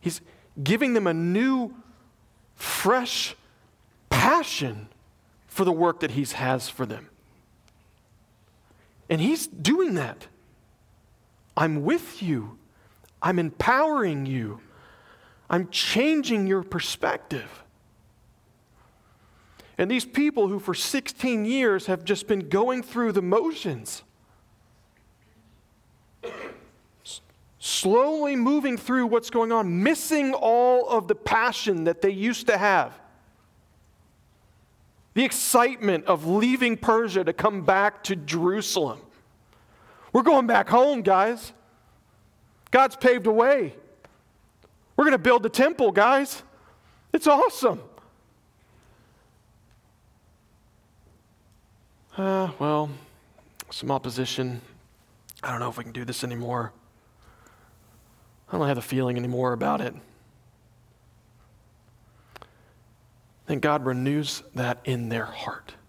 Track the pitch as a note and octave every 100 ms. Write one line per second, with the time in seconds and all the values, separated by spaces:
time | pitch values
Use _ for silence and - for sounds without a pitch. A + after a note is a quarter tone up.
0 | - - - - _ - C#3 A3 C#4 A#3+
1 | F#3+ E3 E3+ F#3 B3+ C4 A#3 - - _
2 | _ _ _ _ _ _ - - F#3 B3
3 | B3 - - - _ _ _ _ _ _
4 | _ B2+ A#3+ E4 D4+ - C#3 G#2+ G#2+ _
5 | _ _ _ _ _ - F#3 E3 E3+ E3
6 | D#3 C3 C#3+ - B2+ C3 - - B2 G#2+
7 | - _ _ _ _ _ _ _ _ _
8 | _ _ _ _ _ _ _ _ _ _
9 | _ D#3+ F3+ D#4+ - - D#3 D#4 F4+ F#3
10 | B2 - - _ _ _ _ _ _ _
11 | _ _ _ _ _ - D#3+ D3+ D3 E4
12 | - - F#3 C#3 G#2+ - _ _ _ _
13 | _ _ D3+ F3+ E3 - - B3+ D#4 D4
14 | G#3 D3 C3+ C3 A2 A2 - - - -
15 | _ - - _ _ E3+ F3+ - - G#3+
16 | C#4+ D#4 B3 A3+ F#3+ F#3+ F#3 F3+ - -
17 | - C4 - C#3+ - - - _ _ _
18 | _ _ _ _ _ _ _ _ _ _
19 | _ _ _ _ _ _ - - F3+ B3
20 | - - D4 C#4+ G3+ G3+ - F3+ - C#4
21 | C4 - B3+ A#3 G#3+ C4 B3 G3 F#3 F#3
22 | E3+ G3 - G#3 D#3+ F#3 A#3+ B3+ A#3+ A#3
23 | A#3 G3 F3+ G3 D#4+ D#4 F#3+ C3 A2 -
24 | - _ _ _ _ _ _ _ _ _
25 | _ _ _ _ _ _ _ _ _ _
26 | _ _ - - - - - _ _ _
27 | - - _ _ _ _ - - F#3 A3
28 | C#4 D#4 D4 C#4 A#3+ D4 C#4 A#3+ - B3+
29 | A#3+ A#3 A#3 A#3+ A3+ A#3 G3 E3+ G#3+ D#4
30 | - D#4 C#4 C4+ A3+ A#3 B3 B3 A#3+ A#3
31 | F3 G3+ - A3+ A#3+ A3 A3+ F3+ D#3+ E3+
32 | G3+ G3 G#3+ A#3 - G#3 G#3 F#3+ A#2+ -
33 | - _ _ _ _ _ _ _ _ _
34 | _ _ _ _ _ _ _ _ _ _
35 | _ - B3+ - - B3 A#3+ B3 G#3+ F3
36 | D#3 F3 D#3 F#3+ A#3+ B3+ B3 A3+ - A3+
37 | A#3 F#3+ E3+ - G#3+ G3+ D#3 F#3+ G3+ G#3
38 | - F#3 D3 E3 F3 G3+ G3+ F#3+ D3 G#2+
39 | - _ _ _ _ _ _ _ - -
40 | - A#3+ B3 D4 A#3+ A3+ G3 A#3 C4+ C#4
41 | G3 F#3 G#3 A#3 - - _ _ _ _
42 | _ _ _ _ _ _ _ B3 C4+ -
43 | B3+ B3 G3 A3 A#3+ C#4 E3+ - - _
44 | - _ _ _ _ _ _ _ _ -
45 | D4 C4 E3+ A#3+ G#3+ - C4+ E4+ A#3+ F3+
46 | G#3+ C4+ C#4 - - _ - _ _ _
47 | _ D#4+ D#4 C#4+ B4 - B3+ F3 - -
48 | _ _ _ _ _ _ _ _ _ _
49 | _ _ _ _ _ _ _ _ _ _
50 | _ _ _ _ _ _ _ _ _ _
51 | _ _ _ _ _ _ _ _ _ _
52 | _ - F#3+ F#3+ F#3+ C3+ D3 D3+ D3+ C#3
53 | - _ _ _ _ _ - - B2+ C3+
54 | C3+ A#2 B2 - B2+ B2 - - _ _
55 | _ _ _ - - B2 A#2+ A#2 A#2 A#2
56 | A#2+ A#2+ B2+ A#2+ A#2+ B2 A2+ - _ _
57 | _ _ - - - _ _ _ _ _
58 | _ _ _ _ _ F#3 C#3+ C3 - C3+
59 | B2+ B2 B2 B2 B2+ A#2+ C3+ D3 F#3 -
60 | - _ _ _ _ _ _ _ _ _
61 | _ _ _ _ _ _ _ _ _ _
62 | _ _ _ - - _ _ _ _ _
63 | _ _ _ _ - D3 D3 D3 C3 B2+
64 | C3 D3 C#3+ - - - B2 B2 - B2
65 | A#2 A#2 A2 - - - - -